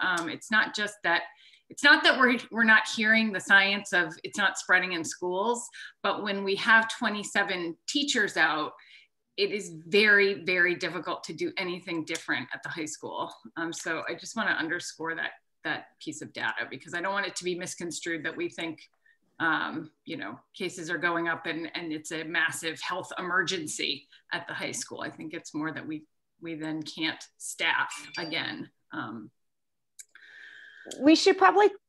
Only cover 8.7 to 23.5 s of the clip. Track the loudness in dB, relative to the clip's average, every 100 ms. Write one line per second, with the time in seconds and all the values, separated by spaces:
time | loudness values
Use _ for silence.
8.7 | -8 -20 -20 _ _ _ -4 -2 -2 -8
9.7 | -14 2 4 8 8 6 2 0 2 2
10.7 | 2 -2 -4 -6 -8 -8 -6 -4 -4 -6
11.7 | -6 -6 -6 -4 -8 -4 -4 -4 -10 -10
12.7 | -8 -8 -10 -8 -8 -8 -10 -16 -8 -8
13.7 | -6 -6 -6 -6 -8 -8 -2 0 0 -2
14.7 | -4 -6 -8 -8 -6 -8 -10 _ _ -6
15.7 | -6 -8 _ -12 -12 -12 -6 -4 -4 -8
16.7 | -10 -10 -6 -4 -4 -4 -4 -4 -4 -6
17.7 | -8 -8 -6 -6 -4 -4 -4 -6 -4 -6
18.7 | -8 -16 _ _ _ _ _ 0 2 -2
19.7 | -6 -10 _ -12 -10 -10 -12 _ -8 -8
20.7 | -6 -6 -2 0 0 -2 -2 -4 -6 -6
21.7 | -8 -6 -8 -6 -8 -4 0 0 0 -6
22.7 | -6 -6 -6 -6 -8 -2 0 0